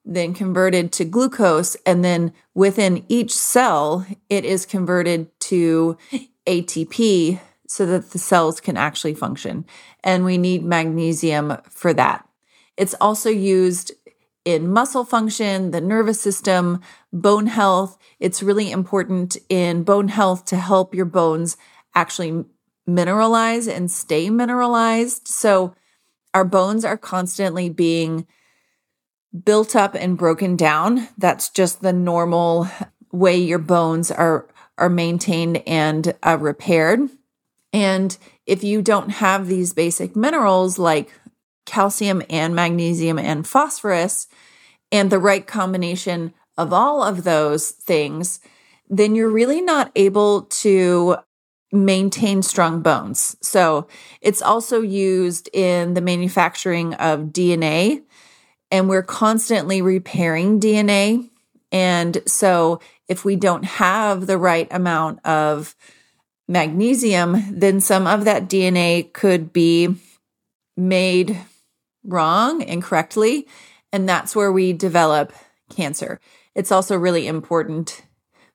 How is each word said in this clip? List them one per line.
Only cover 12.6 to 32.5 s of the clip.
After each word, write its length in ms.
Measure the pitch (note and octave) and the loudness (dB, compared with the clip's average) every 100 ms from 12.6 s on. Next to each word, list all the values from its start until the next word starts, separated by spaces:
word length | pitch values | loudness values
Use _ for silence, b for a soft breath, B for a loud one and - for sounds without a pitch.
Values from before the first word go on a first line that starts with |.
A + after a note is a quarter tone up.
| _ - | _ -4
It's 180 | F#3+ - | -4 0
also 300 | G#3 G#3+ A3+ | 0 0 0
used 640 | G#3+ G3 F#3 F#3 F3+ - - _ _ _ _ | 0 2 2 2 0 -8 -18 _ _ _ _
in 260 | F3 D#3+ E3+ | -2 -2 2
muscle 360 | G#3 C#4 C4+ A#3 | 0 0 -2 -2
function, 680 | A#3 A3 G#3 G#3 F#3+ F#3 | -2 -2 -4 -4 -2 -4
the 80 | E3+ | -4
nervous 400 | F3 A3 A3 G#3+ | -2 0 0 -2
system, 640 | G3+ F#3+ G3+ F#3 F3 F3+ B B B | -4 -4 0 0 0 -4 B B B
bone 340 | F3+ G3+ G#3 G#3 | -2 2 2 2
health. 500 | A3 G3 F#3 F#3+ - b b | 2 2 2 -2 -8 b b
It's 240 | F#3 F3+ | -4 -2
really 280 | G3 G3+ G3+ | -2 -2 -2
important 680 | E3+ F3+ G3 F3 F#3 F3+ - - | -4 -4 -4 -2 -4 -4 -8 -4
in 360 | F#3 F3 E3+ | -2 0 -2
bone 260 | E3+ G3+ G3+ | 2 2 2
health 340 | G#3 G3 F#3 - | 0 0 0 -4
to 100 | F#3 | -4
help 360 | F3+ F#3+ F#3 | 2 2 2
your 120 | F#3 F3+ | -2 -2
bones 500 | F3+ E3 D#3+ E3 - b b b F3 | 0 0 0 -4 -8 b b b 0
actually 480 | E3 - E3+ E3 - _ _ _ - | 0 -4 -6 -6 -8 _ _ _ -2
mineralize 880 | F3 F3 G#3 A3+ A3+ A3+ A#3 A3+ | 0 2 2 2 2 0 -2 -4
and 160 | F#3 F3+ | -6 -6
stay 400 | - - D#3 F3+ | -8 -4 -2 0
mineralized. 1000 | A3+ A#3+ B3 A#3+ A#3 A3+ A3+ A#3+ - - | 0 0 -2 0 0 2 0 -2 -6 -8
So 440 | - A3 F#3+ F3+ - _ _ _ _ _ | -2 2 2 2 -6 _ _ _ _ _
our 100 | F#3+ | 2
bones 400 | F#3 F#3+ F#3+ A3 | 2 2 2 0
are 140 | A3+ G#3+ | -4 -6
constantly 720 | - F#3 F3+ - F#3+ E3+ F3 | -6 -6 -6 -4 -4 -4 -6
being 580 | D#3+ E3+ E3 D#3+ D#3+ F3 _ _ _ _ _ _ _ _ _ _ | -2 -2 0 -2 -4 -8 _ _ _ _ _ _ _ _ _ _
built 420 | F3 G#3+ G#3+ A3 A#3 | -6 2 2 2 2
up 200 | G3+ - | 0 0
and 220 | F#3 F3 | -4 0
broken 380 | E3+ E3 F#3+ F3+ | 0 0 0 0
down. 520 | D#3 D3+ F#3 B3 A3+ - | 2 2 0 -2 -4 -2
That's 320 | F3+ F#3 - | 0 0 -4
just 320 | - F3+ - | 0 0 0
the 120 | F#3+ | -2
normal 720 | F3+ F3 E3+ F3 E3+ E3+ | 0 0 0 0 0 2